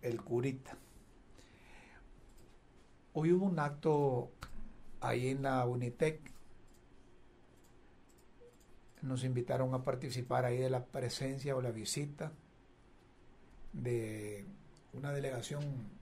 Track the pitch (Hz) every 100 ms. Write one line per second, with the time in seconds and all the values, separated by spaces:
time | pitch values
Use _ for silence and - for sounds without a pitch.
0 | 127 117 - 120 131 131 - - - -
1 | - - - - - - - - - -
2 | - - - - - - - - - -
3 | - - 156 180 196 165 143 143 165 147
4 | 143 127 160 - - - - - - -
5 | 120 120 127 135 135 131 123 123 123 120
6 | 156 156 - - - - - - - -
7 | - - - - - - - - - -
8 | - - - - - - - - - -
9 | 135 127 127 127 120 127 131 127 127 127
10 | 127 123 123 127 127 123 131 127 123 139
11 | 123 - 135 135 139 131 127 110 107 -
12 | 147 147 160 - - - - - - -
13 | - - - - - - - - 120 120
14 | 110 107 104 104 98 - - - - 131
15 | 143 143 135 127 - 143 147 131 104 -